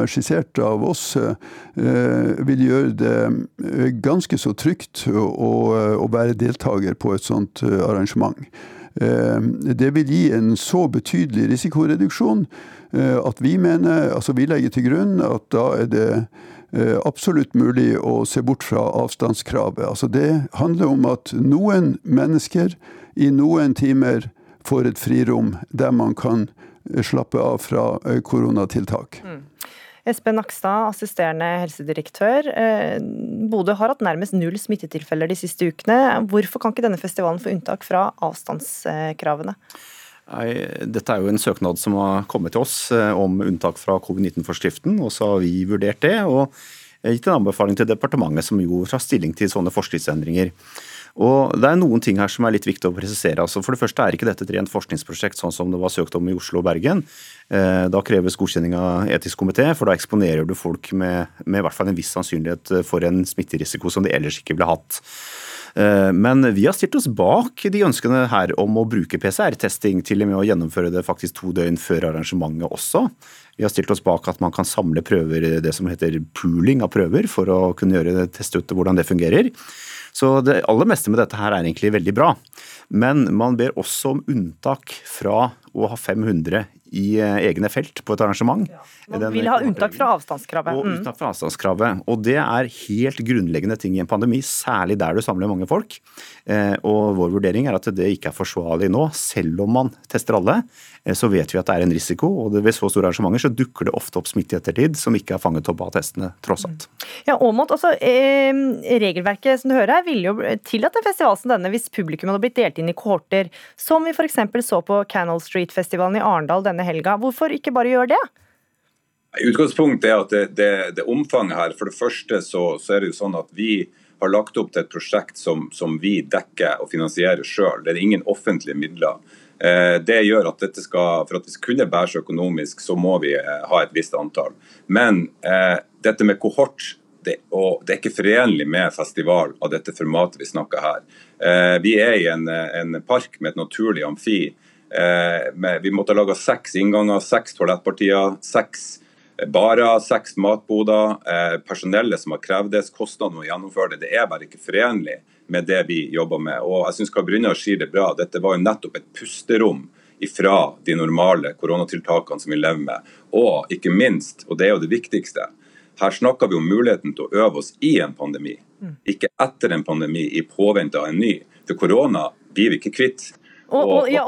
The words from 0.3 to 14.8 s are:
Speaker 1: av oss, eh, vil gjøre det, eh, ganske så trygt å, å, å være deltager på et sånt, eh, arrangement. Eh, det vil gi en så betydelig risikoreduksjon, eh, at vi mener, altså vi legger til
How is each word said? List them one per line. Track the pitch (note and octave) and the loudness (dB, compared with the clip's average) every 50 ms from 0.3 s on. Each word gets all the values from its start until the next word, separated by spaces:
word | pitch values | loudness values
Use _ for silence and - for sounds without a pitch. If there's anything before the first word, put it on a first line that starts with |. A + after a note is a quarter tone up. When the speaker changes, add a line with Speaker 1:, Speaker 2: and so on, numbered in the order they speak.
| D#3 E3 - _ - - | 0 -2 -2 _ -2 0
Speaker 1:
av | A2+ A2 A2 G#2+ | 0 2 2 0
oss, | - F#3+ E3+ - - - - | 0 -2 -2 -4 -6 -4 -2
eh, | C3+ A#2 A2+ A2+ - - - - - - - - | -2 0 -2 -4 -6 -10 -20 -20 -20 -18 -10 -4
vil | A#2 A#2 B2 B2+ B2 B2 B2 A#2+ A#2+ A#2+ A#2 - - B2+ C#3 C3+ C3 | -2 0 2 2 2 2 2 2 0 0 0 0 0 0 0 2 4
gjøre | C3 B2 B2+ C3+ C#3 B2 A2 | 4 4 4 4 2 0 0
det, | G#2 A2+ A2+ A#2 A2+ A2+ A2+ A#2 B2 - - _ - | 0 0 2 2 2 2 0 0 -2 -4 -8 _ -10
eh, | - - C3 B2+ B2+ C3 B2 A2 | -6 -4 -2 0 0 0 0 0
ganske | - C#3 D#3+ F3+ - - - | 0 2 2 0 0 -2 -4
så | - - A#2 | -2 -2 -2
trygt | G#2 - - D#3 F3+ - - - - - - | -4 0 0 0 0 -2 -8 -16 -12 -6 -4
å, | B2+ G2+ G#2 G#2+ - - - | 0 0 2 0 0 -2 0
å, | A#2 A2+ A2+ A#2 A2+ A2+ A2 A2+ G#2+ G#2+ G#2+ - | 0 0 2 2 2 2 2 2 2 2 2 0
å | - A2 | 0 0
være | A2+ A#2 A#2 A#2+ A#2 | 0 2 2 2 0
deltager | G#2 A#2+ A#2+ B2+ - - C3 G#2 G2 G2+ F#2 - | 0 0 -2 -2 -2 -2 -2 0 0 0 -2 -2
på | - - G#2+ G2 | -2 -2 -2 -2
et | F#2+ | -2
sånt, | - - A#2 G#2+ G#2 - - - | -2 -2 -2 -2 -2 -4 -6 -2
eh, | A#2+ A#2+ G2 F#2+ F#2 | 0 0 2 2 2
arrangement. | A2 G#2+ F#2+ F#2+ - - A#2 A2 G#2 G#2 - - - - - - - - - - - - - | 2 0 0 -2 0 0 0 0 0 -2 -6 -14 -20 -20 -20 -20 -20 -20 -20 -20 -12 -6 -2
Eh, | A#2 A#2 A#2+ A#2 A#2 A#2 A2+ A2 A2 A#2+ - - - C3+ B2+ | 0 2 2 2 2 0 0 0 0 -2 -2 -2 -2 -2 0
det | A#2 C3 C3+ C#3+ | 2 2 2 2
vil | D#3 D3+ | 2 0
gi | C3+ D3+ F3 E3+ D3 | 2 2 2 4 4
en | A2+ A2+ A2 A2+ A#2 | 2 4 2 2 2
så | A#2 - - - F3+ F3 C#3 | 0 -2 0 0 2 2 2
betydelig | - A#2+ - - - F3 E3+ C#3 A2 G#2+ - - | 0 -2 -4 -2 0 0 0 0 0 0 2 2
risikoreduksjon, | B2+ B2+ - E3 C#3 D#3 D#3+ D3+ D#3 E3+ G3 F#3+ - - A#3 A3 A3 G#3+ E3 - - - - - - - - - | 0 0 0 0 0 2 2 2 2 2 2 0 0 0 0 2 2 2 0 -2 -6 -20 -20 -20 -20 -20 -12 -4
eh, | - B2+ C3+ C3 B2+ B2 - | -2 0 2 2 2 2 0
at | C3 B2 - | -2 -4 0
vi | - C#3+ E3+ | 0 2 2
mener, | F#3 F3+ F3 E3 E3+ F3+ E3+ D#3+ D#3+ C#3+ B2+ | 4 4 4 4 4 4 4 2 2 2 0
altså | - - A2+ - C3 | 0 -2 -2 0 0
vi | B2+ C3+ | 2 2
legger | D3+ D#3+ C#3+ B2+ A#2 | 2 2 0 0 0
til | - C3 | 0 0